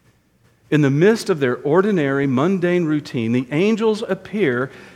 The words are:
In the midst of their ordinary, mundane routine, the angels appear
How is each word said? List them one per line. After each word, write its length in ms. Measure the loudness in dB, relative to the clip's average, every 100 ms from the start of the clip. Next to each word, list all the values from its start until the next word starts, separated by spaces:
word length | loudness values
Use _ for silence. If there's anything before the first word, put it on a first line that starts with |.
| _ _ _ _ _ _ -2
In 60 | 2
the 100 | 2
midst 400 | 4 4 2 -2
of 80 | -2
their 200 | -2 -2
ordinary, 680 | 0 2 2 0 0 0 0
mundane 580 | 0 0 0 0 0
routine, 460 | 0 -2 -4 -4 -2
the 160 | -2 -2
angels 500 | 0 0 2 0 -2
appear 720 | -4 -6 -6 -2 0 0 -4 -10 -20